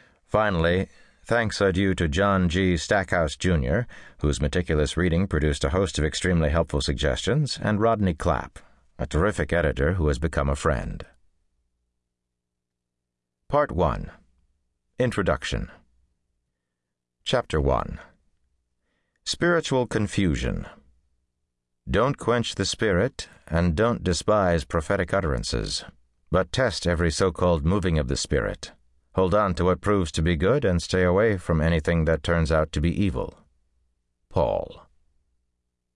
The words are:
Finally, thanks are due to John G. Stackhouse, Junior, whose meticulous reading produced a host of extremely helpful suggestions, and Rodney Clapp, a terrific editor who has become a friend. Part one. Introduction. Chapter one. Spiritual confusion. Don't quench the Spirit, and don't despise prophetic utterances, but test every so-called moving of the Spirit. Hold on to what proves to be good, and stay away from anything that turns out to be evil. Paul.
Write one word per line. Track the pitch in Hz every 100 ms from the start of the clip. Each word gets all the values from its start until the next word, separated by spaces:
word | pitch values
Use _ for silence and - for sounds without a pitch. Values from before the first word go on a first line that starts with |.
| _ _ _
Finally, | 104 107 87 82 90 95 - - _ -
thanks | 117 110 -
are | 98
due | 90 98 90
to | 85
John | 76 101 98 87
G. | 90 92 87
Stackhouse, | - 104 92 90 78 -
Junior, | 92 85 64 98 123 - - -
whose | 73 67
meticulous | 71 90 87 78 76 -
reading | 90 82 95
produced | 76 76 73 73
a |
host | 90 98 -
of | 76
extremely | - 90 85 78
helpful | 82 82 73
suggestions, | 65 69 76 62 - 135 143 -
and | - 104
Rodney | 113 110 95
Clapp, | 82 87 69 - - - _ _ -
a | 73
terrific | 76 101 - 73
editor | 85 78 64 71
who | 92 76
has | 73
become | 82 73 69
a | 69
friend. | 82 65 - - - _ _ _ _ _ _ _ _ _ _ _ _ _ _ _ _ _ _ _ _ _ _ _ -
Part | 143 147
one. | 170 175 50 50 - _ _ _ _ _ _ _ -
Introduction. | 123 104 90 69 - 57 58 - _ _ _ _ _ _ _ _ _ _ _ _ _ _ -
Chapter | 127 - 80
one. | 69 62 50 - - _ _ _ _ _ _ _ _ _ _ _ -
Spiritual | - 170 170 - 135 120
confusion. | 113 104 - 92 65 62 - - - _ _ _ _ _ _ _ _ _ _ -
Don't | 95 127 -
quench | - 120 113 -
the | 95
Spirit, | - 110 87 123 - - - -
and | 82 87 76
don't | 113 117 92
despise | 87 - 107 92 85
prophetic | - 85 - 98 87
utterances, | 98 82 64 55 58 50 - - - _ _ _
but | 90 92
test | - 127 - 87
every | 82 85
so-called | - 95 87 90 85 76
moving | 101 90 80
of | 64
the | 67
Spirit. | - 69 101 - - - _ _ _ -
Hold | 92
on | 104 101 87
to | 90
what | 87
proves | 104 104 82
to | -
be | 82 82
good, | 92 139
and | 110 87
stay | - 92
away | 90 92 113 98
from | - 80
anything | 80 85 80 85 80
that | 80
turns | - 82 76
out | 78 76
to | -
be | 82 -
evil. | 98 - - - _ _ _ _ _ _ _ _ _
Paul. | - 64 50 - - - _ _ _ _ _ _ _ _ _ _